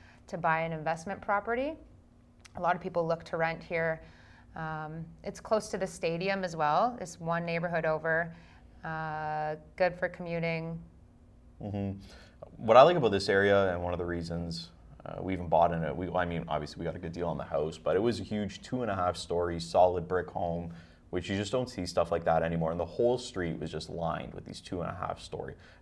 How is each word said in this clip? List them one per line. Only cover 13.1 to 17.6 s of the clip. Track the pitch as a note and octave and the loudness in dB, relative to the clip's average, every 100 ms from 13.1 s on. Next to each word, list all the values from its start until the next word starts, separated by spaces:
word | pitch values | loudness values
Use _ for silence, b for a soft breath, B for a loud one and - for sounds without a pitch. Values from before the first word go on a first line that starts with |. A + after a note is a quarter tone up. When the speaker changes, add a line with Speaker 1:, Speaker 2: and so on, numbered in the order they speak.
Speaker 2:
this | G2 G2+ | 4 4
area, | G2 G2+ G2 F#2+ | 6 6 6 4
and | F2 | 0
one | F2 | -2
of | F2 | -2
the | F2 | -2
reasons, | E2+ E2 E2+ E2+ E2+ - - - - - | -2 -4 -4 -4 -8 -10 -18 -20 -16 -12
uh, | - | -8
we | F2+ | -4
even | F#2 E2+ | -4 2
bought | E2 E2+ | 4 6
in | E2 | 4
it, | D#2 C#2+ | -2 -2
we, | F2+ | -2
I | F2 F2 | 0 0
mean, | E2+ - | -2 -2
obviously | D2+ D2 - | -4 -4 -6
we | E2 | -6
got | F2+ | -6
a | |
good | E2 | -8
deal | E2 E2+ | -4 -4
on | D2 | -4
the | |
house, | C2+ D2 | -4 -2